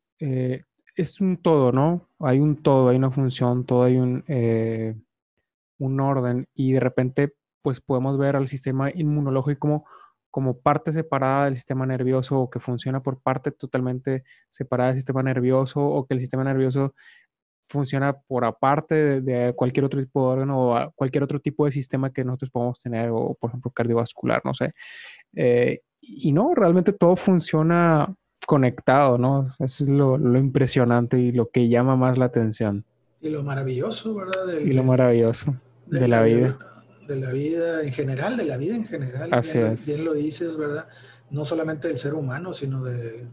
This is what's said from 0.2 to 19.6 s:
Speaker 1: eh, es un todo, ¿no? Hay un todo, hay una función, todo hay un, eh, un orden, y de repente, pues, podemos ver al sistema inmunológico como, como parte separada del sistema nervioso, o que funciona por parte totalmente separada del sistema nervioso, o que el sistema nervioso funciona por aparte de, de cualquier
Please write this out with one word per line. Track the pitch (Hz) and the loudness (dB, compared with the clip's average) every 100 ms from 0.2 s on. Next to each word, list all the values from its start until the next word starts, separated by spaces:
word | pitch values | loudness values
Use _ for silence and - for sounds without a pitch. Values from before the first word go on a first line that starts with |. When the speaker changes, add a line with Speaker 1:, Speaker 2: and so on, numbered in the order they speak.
Speaker 1:
eh, | 151 131 127 131 - _ _ | -6 -4 -2 -4 -10 _ _
es | - 160 - | -6 -6 -2
un | 190 175 | -2 0
todo, | - 156 127 | 2 4 4
¿no? | 127 147 175 - _ | 4 2 0 -6 _
Hay | 147 131 | 0 2
un | 151 147 | 2 2
todo, | - 135 127 | 4 4 6
hay | 127 | 4
una | 135 | 2
función, | 131 131 127 123 123 | 0 -2 0 0 0
todo | 123 123 | 0 2
hay | 127 127 | 4 4
un, | 127 127 - | 2 -2 -4
eh, | 139 117 113 113 113 110 110 - _ _ _ _ _ _ _ | -2 0 0 -2 -4 -6 -8 -14 _ _ _ _ _ _ _
un | 135 135 | -4 -2
orden, | 135 135 123 123 135 | 0 0 0 -2 -6
y | - 131 | -4 0
de | 131 | 2
repente, | 127 - 131 131 143 - _ _ | 2 0 0 0 -2 -4 _ _
pues, | 151 131 | -6 -6
podemos | - 131 135 139 | -2 -2 0 0
ver | 139 139 | 0 0
al | 135 | -2
sistema | 135 - 131 139 | -4 -4 -2 -2
inmunológico | 180 151 151 139 131 131 143 | -2 -2 0 0 0 0 -2
como, | 151 151 - - - _ _ | -2 -2 -6 -18 -20 _ _
como | - 135 123 | -4 -4 0
parte | - 147 156 | 0 0 -2
separada | 160 160 139 131 135 143 | -4 -2 -2 0 2 0
del | 127 | -2
sistema | - 131 131 | -4 -4 -2
nervioso, | 131 127 131 127 139 | -2 0 0 0 -2
o | 127 | -2
que | - | -6
funciona | - 123 - 135 | -6 -6 -4 -4
por | 131 131 | -4 -4
parte | - 131 147 | -2 -2 -4
totalmente | 143 131 131 127 127 127 131 - _ _ | -8 -6 -4 -4 -4 -4 -6 -6 _ _
separada | - - 123 127 | -12 -4 0 0
del | 131 | 0
sistema | 131 131 | -2 -2
nervioso, | 131 131 123 131 131 147 | 0 0 2 2 0 0
o | 143 147 135 | 0 0 -2
que | |
el | 131 | -4
sistema | 131 131 | -4 -4
nervioso | 135 135 131 131 139 - - - _ _ _ _ _ | -2 0 0 0 -2 -6 -20 -20 _ _ _ _ _
funciona | 143 135 139 139 135 | -4 -2 0 -2 -2
por | _ 127 117 | _ -2 -2
aparte | 110 135 147 156 | 0 2 2 2
de, | 156 151 139 | 2 2 0
de | 127 123 123 | 0 0 0
cualquier | 120 | 0